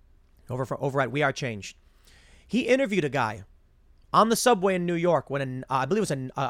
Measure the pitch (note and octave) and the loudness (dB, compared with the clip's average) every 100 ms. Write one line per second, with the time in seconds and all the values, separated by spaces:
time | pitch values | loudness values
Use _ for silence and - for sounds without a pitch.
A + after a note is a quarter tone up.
0 | _ _ _ _ - B2+ C3 C#3 C#3+ C3+ | _ _ _ _ -10 -8 -6 -4 -2 -2
1 | B2+ C3+ C#3+ C3 C3+ G#2+ F#2+ - _ _ | -2 0 -2 -2 -6 -8 -12 -18 _ _
2 | _ - - - - A3+ - C4 C4 F#3+ | _ -20 -20 -20 -6 -2 2 2 2 0
3 | D3+ B2+ A2+ A2 - - _ _ _ _ | 0 0 -2 -4 -14 -20 _ _ _ _
4 | - E3+ G#3+ A3+ B3 A3+ G3 F#3 F3 E3+ | 0 4 4 4 4 4 4 0 0 0
5 | E3+ D#3 - C#3 C3 B2+ C3 C3 C3+ G#3 | 2 2 0 -6 -4 -8 -4 -2 0 0
6 | G3 C#3 C3 - C3+ | 0 -2 -4 -4 -4